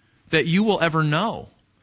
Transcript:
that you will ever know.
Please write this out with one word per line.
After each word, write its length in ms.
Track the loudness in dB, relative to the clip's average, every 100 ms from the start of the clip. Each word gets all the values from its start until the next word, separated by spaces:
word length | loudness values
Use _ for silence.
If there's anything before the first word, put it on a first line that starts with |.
| _ _ -4
that 160 | -2 2
you 160 | 2
will 160 | 2 2
ever 220 | 0 0
know. 460 | 0 0 -2 -6 -12 _ _ _